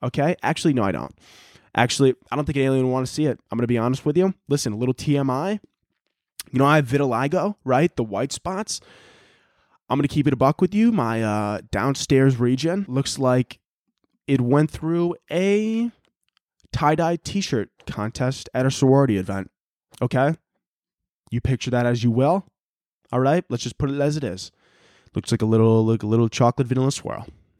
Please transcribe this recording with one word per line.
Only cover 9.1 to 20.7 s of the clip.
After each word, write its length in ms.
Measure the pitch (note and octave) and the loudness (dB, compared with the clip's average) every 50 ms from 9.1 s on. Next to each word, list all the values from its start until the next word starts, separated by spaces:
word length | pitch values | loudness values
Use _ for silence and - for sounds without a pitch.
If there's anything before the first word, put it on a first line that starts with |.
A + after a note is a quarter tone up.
| _ _ _ _ _ _ _ _ _ _ _ _ _ _ _ _ | _ _ _ _ _ _ _ _ _ _ _ _ _ _ _ _
I'm 100 | B2+ C#3+ | -2 0
gonna 100 | D3 C#3 | 0 0
keep 180 | - D3 C#3 | 0 0 2
it 60 | D3 C3 | 2 2
a 40 | |
buck 240 | A#2+ C3 C3+ D3+ - | 2 2 2 2 2
with 140 | F#3 F3 G3+ | 0 0 2
you. 160 | G#3 A3+ A#3+ | 2 2 4
My, 320 | A3+ F3+ A#2+ A2+ A2+ A2+ A2+ | 2 2 0 0 -2 -2 -2
uh, 380 | G#2+ G#2 G#2+ G#2 G#2 G#2 G2 - - | -2 -2 -2 -2 -4 -4 -6 -8 -6
downstairs 680 | - G#2 G#2+ C#3 C3+ - - - C3 C3+ C3+ C3+ C3 A#2 | -4 -2 -2 -2 -2 -4 -2 2 2 4 4 4 4 2
region 460 | B2 B2 B2+ B2+ C#3+ E3 F3 G3+ G3 - | 0 0 0 0 -2 -2 -2 -4 -4 -4
looks 300 | B2+ C3+ C3+ - - C#3 | -4 -4 -4 -4 -4 -2
like 420 | C3+ B2+ B2+ B2+ B2 - - - _ _ _ _ _ _ _ _ _ _ _ _ _ | 0 0 0 0 -2 -4 -8 -18 _ _ _ _ _ _ _ _ _ _ _ _ _
it 140 | - C#3 B2+ | -2 0 0
went 300 | A#2+ A#2+ C3+ D3 D3+ D3+ | 2 4 4 4 2 2
through 440 | - - D#3 D#3+ E3+ E3+ F3 F3 E3+ - _ _ | -2 -6 -6 -4 -2 0 -2 -2 -4 -8 _ _
a 640 | - F3 F#3 G3 G3+ G#3 G#3+ A3 A3 A3+ A#3 A#3 - _ _ _ _ _ _ _ _ _ _ _ _ _ _ _ - | -4 -2 0 2 0 0 0 -2 -2 -2 -4 -4 -6 _ _ _ _ _ _ _ _ _ _ _ _ _ _ _ -6
tie-dye 440 | - D3+ D3 D#3 D#3 E3 E3 F3 | 0 2 2 2 2 0 0 -2
t-shirt 540 | E3 - - - G3+ F#3+ - D3+ A#2 G2+ - _ _ _ | -4 -6 -4 -4 -4 -2 0 -2 -2 -2 -4 _ _ _
contest 600 | - - - G#2 A2 - - B2+ B2+ C3 - - - - | -12 -8 -6 -6 -6 -4 -2 -2 -2 -2 -4 -10 -6 -4
at 140 | B2 B2+ | 0 0
a 40 | C3 | 0
sorority 460 | - - C3+ C3 C3 C#3 C#3 B2 G#2 | 2 4 4 6 6 6 6 4 2
event, 340 | F#2+ F#2 F#2+ G2 G2 F#2 - _ _ _ _ _ _ _ _ - - B2+ | 0 -2 -4 -6 -6 -8 -10 _ _ _ _ _ _ _ _ -8 -6 -4
okay? 320 | A#2+ - B2+ C3+ D3 E3 - _ _ _ _ _ _ | -2 0 0 0 0 0 -4 _ _ _ _ _ _